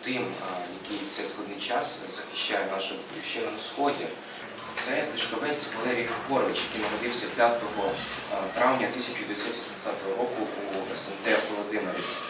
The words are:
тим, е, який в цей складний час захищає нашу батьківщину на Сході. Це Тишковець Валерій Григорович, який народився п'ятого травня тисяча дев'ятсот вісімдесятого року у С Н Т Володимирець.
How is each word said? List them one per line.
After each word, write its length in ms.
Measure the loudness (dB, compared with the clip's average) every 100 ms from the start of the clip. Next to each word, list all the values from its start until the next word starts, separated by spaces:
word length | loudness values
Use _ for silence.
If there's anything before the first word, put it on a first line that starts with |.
тим, 180 | -2 -2
е, 100 | -2 -4 -4 -4 -6 -8
який 240 | -6 -4 -2
в 40 |
цей 160 | 0 0
складний 340 | -2 -6 -6
час 380 | 0 0 0 -2 -4
захищає 540 | -6 -4 -2 0 0 0
нашу 200 | 0 -2
батьківщину 560 | -4 -8 -8 -4 -2 -2 -2
на 60 |
Сході. 440 | -4 2 2 2 -4 -6 -10 -10 -10 -8 -6 0
Це 160 | 2 2 0
Тишковець 540 | 0 0 2 2 2 0
Валерій 340 | 0 0 2 0
Григорович, 480 | -2 2 4 4 2 0
який 120 | 0 0
народився 400 | 0 0 0 0 6
п'ятого 480 | 6 6 0 0 2 0 -4 -6 -2 -2 0
травня 340 | 4 6 6 2
тисяча 280 | 0 -2 -2 -4
дев'ятсот 260 | -2 -2 -2
вісімдесятого 520 | -6 -4 -4 -2 -2 0
року 200 | 0 0 -2 -2 -4
у 220 | -4 -2 0
С 140 | 0
Н 60 | 0
Т 120 | 4 4 4
Володимирець. 680 | -2 0 0 0 0 0 0